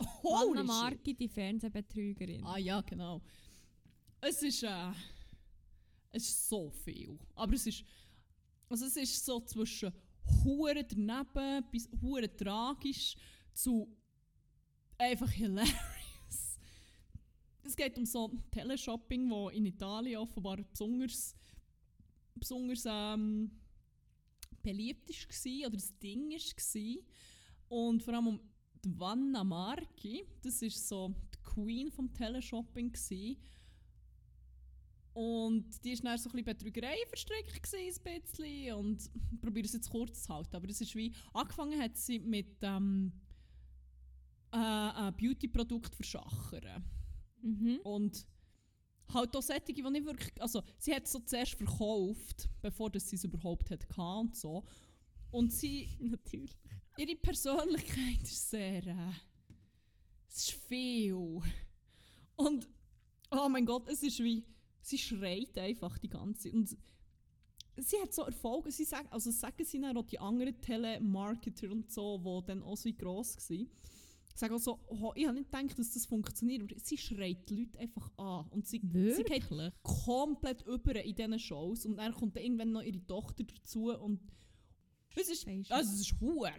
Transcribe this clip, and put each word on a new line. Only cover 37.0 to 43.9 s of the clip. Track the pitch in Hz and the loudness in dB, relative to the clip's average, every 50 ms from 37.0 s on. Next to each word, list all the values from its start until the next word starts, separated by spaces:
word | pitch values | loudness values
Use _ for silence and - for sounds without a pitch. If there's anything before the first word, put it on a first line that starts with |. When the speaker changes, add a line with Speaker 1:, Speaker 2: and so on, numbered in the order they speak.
| 480 - | -2 -4
Speaker 1:
verstrickt | - - - - 427 440 - - - - | -4 -8 -6 -4 -4 -4 -4 -6 -8 -8
gsi, | - - - 381 359 359 349 | -6 -6 -4 -4 -4 -4 -6
ein | - - 359 339 339 | -6 -6 -6 -8 -8
bisschen. | 339 - - - 311 302 285 285 269 247 220 | -8 -8 -8 -8 -6 -6 -6 -6 -4 -4 -2
Und | 208 202 208 220 - - - - 226 - - | -2 0 0 0 0 -2 -6 -4 -2 -2 -2
ich | 233 226 | -2 -2
probiere | - 233 202 226 190 | -2 0 0 0 0
es | 214 - | 0 -2
jetzt | 233 - - | -4 -4 -2
kurz | - 226 240 233 - - - | -2 -2 -2 -2 -4 -8 -8
zu | - 165 | -6 -6
halten. | 151 175 - - | -6 -6 -6 -6
Aber | 180 180 190 | -6 -6 -4
es | 208 - | -4 -4
ist | 226 - - | -4 -4 -2
wie, | 220 220 233 - - - - - | -2 -2 -2 -4 -6 -12 -6 -2
angefangen | 214 - - - - 294 294 302 294 | -2 -2 -2 -2 -4 -2 0 2 2
hat | 247 226 233 - | 0 0 0 -2
sie | - - 240 226 | -2 0 0 0
mit, | - 226 220 208 202 - - - | 2 2 2 2 0 -2 -6 -4
ähm, | 208 196 196 190 196 196 196 196 190 185 175 - - - - - - - - - - - - - - - | -2 0 2 4 4 6 6 4 4 2 0 -4 -10 -16 -18 -18 -18 -20 -18 -18 -18 -18 -18 -18 -18 -20